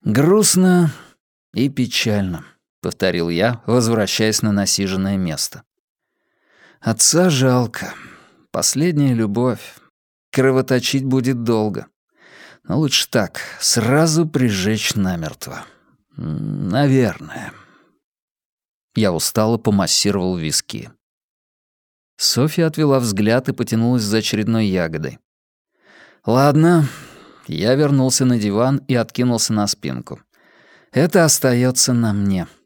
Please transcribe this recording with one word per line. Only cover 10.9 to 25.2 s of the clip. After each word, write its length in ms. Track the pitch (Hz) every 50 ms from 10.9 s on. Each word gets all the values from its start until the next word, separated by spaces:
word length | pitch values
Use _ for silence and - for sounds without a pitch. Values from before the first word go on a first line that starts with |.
| - 139 131
будет 380 | 135 127 131 120 131 135 120 117
долго. 440 | 113 117 110 107 107 98 - - _ _ _ _ _ _ _ _ _ - - - - - _ _
Но 160 | - 87 135
лучше 300 | 156 135 - - - -
так, 300 | - 123 101 87 _ - - - - -
сразу 680 | - - - 120 107 113 131 151 165 165 151 160 170
прижечь 680 | 156 - 143 127 120 101 95 92 104 110 107 - - -
намертво. 680 | 104 98 92 90 85 80 76 - _ - - - - - - _ _ _ _ _ _ _ _ _
Наверное». 1400 | - - 78 76 - 101 104 101 - 98 95 92 127 147 139 131 135 127 104 80 - - - - - - - - - - _ _ _ _ _ _ _ _ _ _ _ _ _ _ _ _ _ _ _ _ _ _ _ _ _ _
Я 160 | 107 107 98
устало 460 | 87 80 - - - 110 110 110 117
помассировал 800 | 113 - 113 101 98 92 87 - - - 101 98 98 90 90 92
виски. 520 | 87 78 78 71 - - _ - 55 58 - - _ _ _ _ _ _ _ _ _ _ _ _ _ _ _ _ _ _ _ _ _ _ _ _
Софья 500 | _ - - - 117 131 156 - - 165
отвела 320 | 160 156 - 156 143 139 131
взгляд 500 | 120 117 101 95 104 107 113 131 131 -
и 40 | 101
потянулась 500 | - 120 - 117 113 113 120 127 123 107
за 140 | 101 107
очередной 500 | 110 104 - - 107 107 107 113 113 110
ягодой. 520 | 101 92 92 87 80 80 78 76 65 - -